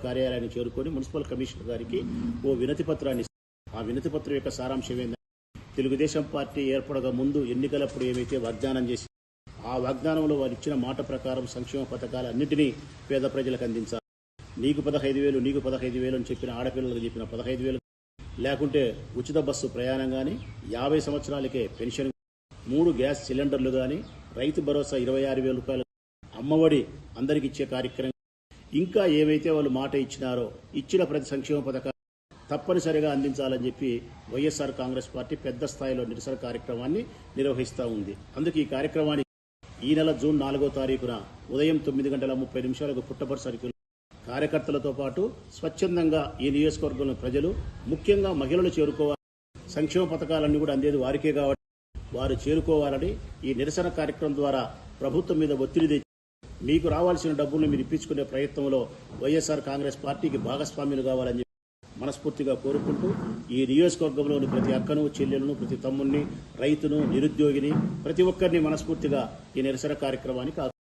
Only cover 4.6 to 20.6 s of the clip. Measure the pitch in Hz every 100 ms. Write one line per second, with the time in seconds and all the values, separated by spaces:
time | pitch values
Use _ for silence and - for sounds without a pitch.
4.6 | 127 131 - 123 120 117 _ _ _ -
5.6 | - - 131 135 151 156 143 143 139 147
6.6 | 135 131 131 135 127 123 139 147 123 123
7.6 | 135 143 135 - 127 123 117 131 113 110
8.6 | 131 131 123 120 - _ _ _ - -
9.6 | 113 127 127 135 156 160 151 143 131 117
10.6 | 147 139 123 131 127 131 131 131 123 123
11.6 | 120 139 127 120 120 131 127 117 143 147
12.6 | 139 110 - - - 139 131 135 131 123
13.6 | 120 113 107 113 - _ _ - - -
14.6 | 131 147 147 143 135 135 143 135 127 139
15.6 | 127 131 127 123 127 131 123 123 123 117
16.6 | 127 127 127 120 117 117 107 113 127 127
17.6 | 131 127 - _ _ - - - 127 131
18.6 | 143 143 123 101 104 113 123 151 147 -
19.6 | 123 120 123 131 131 131 135 233 - -